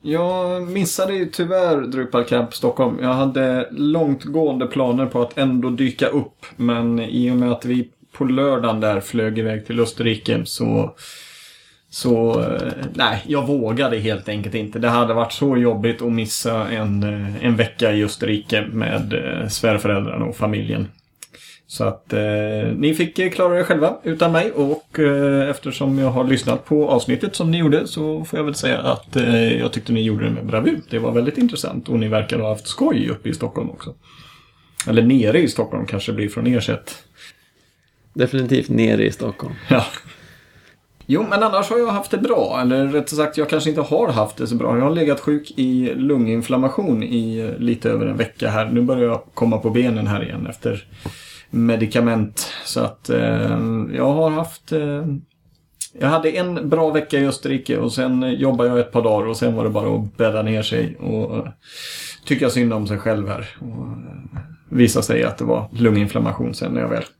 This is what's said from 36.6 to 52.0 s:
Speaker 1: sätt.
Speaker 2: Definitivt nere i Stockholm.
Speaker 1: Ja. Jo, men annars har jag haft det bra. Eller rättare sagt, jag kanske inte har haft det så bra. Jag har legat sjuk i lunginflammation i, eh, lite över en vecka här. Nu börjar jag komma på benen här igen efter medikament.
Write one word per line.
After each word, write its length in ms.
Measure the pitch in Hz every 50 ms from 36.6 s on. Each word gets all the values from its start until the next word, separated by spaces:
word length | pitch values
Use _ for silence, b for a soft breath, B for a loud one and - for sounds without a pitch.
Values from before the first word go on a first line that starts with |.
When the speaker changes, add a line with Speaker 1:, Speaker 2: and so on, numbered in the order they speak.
Speaker 1:
sätt. 440 | 104 - 110 - - - - - - _ b b b b b b b b b b b b b b _ _ _ _ _ _ _
Speaker 2:
Definitivt 540 | - 127 123 - 135 127 123 135 127 - -
nere 360 | 117 113 113 110 110 107 110
i 80 | 107
Stockholm. 420 | 104 - 117 117 107 - - 120 120 - - -
Speaker 1:
Ja. 160 | - 123 101 - - - B B B B B B B B B B B B B B B B _ _ _ _ - -
Jo, 140 | 135 175 220 196
men 120 | 202 202
annars 280 | 220 220 190 196 196 -
har 80 | 226 240
jag 80 | 240
haft 240 | 226 202 202 196 -
det 80 | - 190
bra. 420 | - - - - - 92 - 127
Eller 260 | 127 123 127 135 135
rättare 300 | 139 143 147 139 - 156
sagt, 200 | 151 151 151 -
jag 120 | - 151 143
kanske 220 | 160 151 147 156
inte 120 | 151 156
har 260 | 143 - 147 160 240 185
haft 280 | 127 113 107 107 -
det 100 | - 127
så 80 | 113 120
bra. 220 | 117 120 117 120
Jag 80 | 120 131
har 60 | 143
legat 300 | 160 170 156 143 143 139
sjuk 300 | - 147 147 147 147 - -
i 380 | - 131 127 127 127 127 120 135
lunginflammation 1080 | 131 131 143 147 131 117 110 113 117 117 - 131 127 131 135 - - 202 175 123 110
i, 360 | 110 117 120 117 113 113 113 113
eh, 200 | 113 110 - -
lite 320 | 120 120 117 113 - 113
över 160 | 107 113 110
en 100 | 107 104
vecka 340 | 113 113 110 - - - 110
här. 200 | 107 107 110 107
Nu 120 | 120 120
börjar 220 | 123 123 131 127 120
jag 180 | 117 117 - - - _
komma 240 | - 120 117 113 107
på 120 | - 113
benen 360 | 107 120 123 123 113 107 107
här 180 | 104 104 104 113
igen 220 | - - - -
efter 400 | - - - - 123 110 101 - B B B B B B B B B B B B B
medikament. 1040 | - 117 117 117 117 107 113 107 - 123